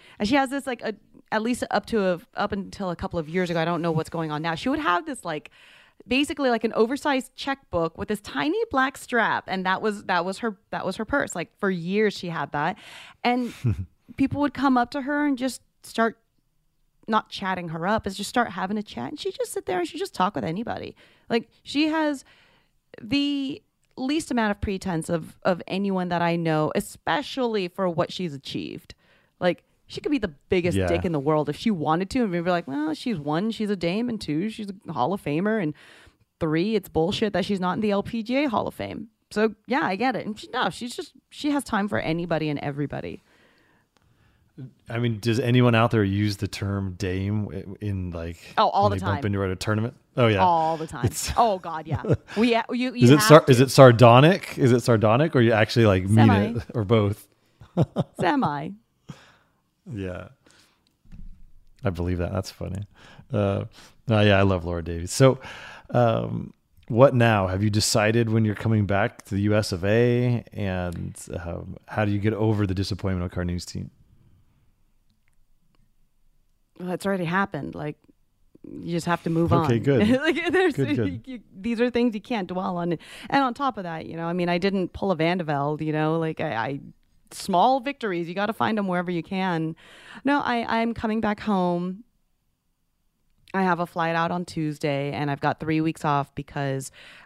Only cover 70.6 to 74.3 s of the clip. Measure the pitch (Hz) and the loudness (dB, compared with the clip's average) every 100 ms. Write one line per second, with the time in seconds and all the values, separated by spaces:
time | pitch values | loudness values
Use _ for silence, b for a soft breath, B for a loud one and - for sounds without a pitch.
70.6 | 101 92 90 87 92 95 - 87 85 87 | -4 -2 -4 -6 -10 -12 -10 -10 -8 -10
71.6 | 87 - - - 104 101 107 104 110 104 | -12 -16 -8 -2 0 0 0 0 0 2
72.6 | 101 95 98 95 98 92 90 - 87 87 | 0 -2 -4 -4 -4 -4 -4 -4 -4 -4
73.6 | - 95 95 - _ _ _ | -8 -12 -12 -16 _ _ _